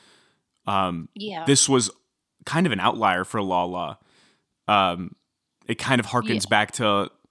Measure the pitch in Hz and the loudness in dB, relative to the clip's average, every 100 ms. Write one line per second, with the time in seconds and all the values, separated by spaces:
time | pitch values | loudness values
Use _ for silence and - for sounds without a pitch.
0 | _ _ _ _ _ _ - 98 92 85 | _ _ _ _ _ _ -4 0 0 -4
1 | - - 208 175 131 139 - 131 104 - | -10 -12 -10 -6 2 2 4 2 0 -8
2 | _ _ _ _ - 151 180 98 101 110 | _ _ _ _ -4 0 0 2 0 2
3 | 104 90 92 113 95 90 87 90 80 - | 2 2 -2 -4 0 0 0 -4 -8 -10
4 | _ _ _ _ _ _ - 104 95 87 | _ _ _ _ _ _ 0 2 4 0
5 | 87 - _ _ _ _ - 113 131 127 | -8 -14 _ _ _ _ -8 -6 0 0
6 | 110 123 110 110 98 107 107 - 110 101 | 2 -2 -2 -4 0 0 0 -2 0 2
7 | - _ _ | 0 _ _